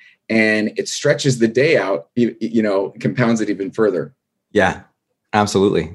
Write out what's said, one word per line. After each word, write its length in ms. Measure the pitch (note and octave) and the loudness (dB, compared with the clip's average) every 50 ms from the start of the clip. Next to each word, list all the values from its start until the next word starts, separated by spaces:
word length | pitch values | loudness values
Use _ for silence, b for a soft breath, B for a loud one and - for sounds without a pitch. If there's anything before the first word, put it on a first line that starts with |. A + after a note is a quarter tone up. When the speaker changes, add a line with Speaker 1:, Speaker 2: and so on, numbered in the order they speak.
| b b b b _ - | b b b b _ -2
Speaker 1:
And 440 | A2 A2+ A2 A2 G#2+ G#2+ G#2+ G#2+ - | 0 2 2 2 2 0 -2 -2 -4
it 120 | - G2 - | -6 -6 -6
stretches 500 | - - - C#3+ D3 C#3 - C#3 A#2+ A2+ | -8 -4 0 0 0 0 0 0 2 2
the 80 | A2+ | 0
day 300 | A2 A2+ B2+ C#3 E3 D#3 | 0 2 2 2 2 2
out, 320 | A2+ F#2 F#2+ G2 - - - _ | 2 0 0 -4 -6 -6 -6 _
you, 180 | A#2+ A#2+ A2 - - | 0 0 0 -2 -4
you 220 | A2+ A2 A2+ A2+ G#2+ | -6 -2 0 0 0
know, 320 | G#2 G2 F#2+ G2 F#2+ - - | 2 0 0 -2 -4 -6 -6
compounds 420 | - A2+ F#2+ - B2 A#2 A#2 A2 | -4 -4 -2 0 0 0 0 0
it 100 | G#2+ G2+ | -2 -2
even 200 | G2 F#2 G2 F#2 | -4 -4 -6 -6
further. 440 | - - A2 G2+ F2+ E2 C#2+ - - _ _ _ _ _ _ _ | -2 0 0 0 0 -2 -4 -6 -12 _ _ _ _ _ _ _
Speaker 2:
Yeah, 320 | - G2+ F#2+ F2 - - - _ _ _ _ _ _ _ _ _ - | 0 0 0 0 0 -4 -10 _ _ _ _ _ _ _ _ _ 0
absolutely. 600 | G#2+ G#2 G2+ - G2 F#2+ G#2 F#2+ F2+ D2+ D#2+ F2+ | 0 0 2 2 2 2 4 2 0 -2 -4 -6